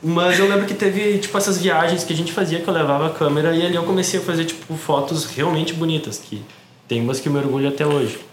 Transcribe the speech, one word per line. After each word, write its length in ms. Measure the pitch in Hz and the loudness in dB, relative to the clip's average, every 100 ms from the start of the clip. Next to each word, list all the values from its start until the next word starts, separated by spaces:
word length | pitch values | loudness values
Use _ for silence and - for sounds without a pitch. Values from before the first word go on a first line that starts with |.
mas 360 | 160 170 180 180 | 0 2 4 4
eu 100 | 196 | 4
lembro 180 | 202 196 | 4 0
que 80 | |
teve, 440 | 196 196 196 208 202 | 0 0 2 0 0
tipo, 180 | - 202 | 0 -2
essas 220 | 202 180 | 0 0
viagens 460 | 180 160 170 180 | 2 2 2 0
que 80 | - | -2
a 40 | 156 | -2
gente 160 | 170 | -2
fazia, 280 | - 180 170 | -2 -2 -2
que 80 | 180 | 0
eu 60 | |
levava 320 | 170 147 143 156 | 0 2 2 0
a 40 | |
câmera, 440 | 156 151 143 160 | 0 0 2 2
e 100 | 165 | 2
ali 100 | 175 | 2
eu 80 | 170 | 0
comecei 360 | 170 190 180 190 | 0 0 0 -2
a 20 | |
fazer, 220 | - 165 | -2 -2
tipo, 300 | 165 - - 160 | -2 -6 -10 -10
fotos 480 | - 143 139 160 | 0 0 0 -4
realmente 480 | 143 - 160 156 156 | -4 -2 0 0 -2
bonitas, 460 | 165 165 156 - 110 | -2 -2 -2 -4 -10
que 240 | - 107 110 - - - - | -12 -14 -14 -20 -20 -20 -4
tem 140 | 117 | -2
umas 180 | 117 135 | 0 -2
que 100 | 151 | 0
eu 40 | |
me 60 | 143 | 0
orgulho 300 | 143 135 139 | 0 0 0
até 180 | 139 147 | 0 0
hoje. 320 | 143 113 - - | 2 0 -4 -16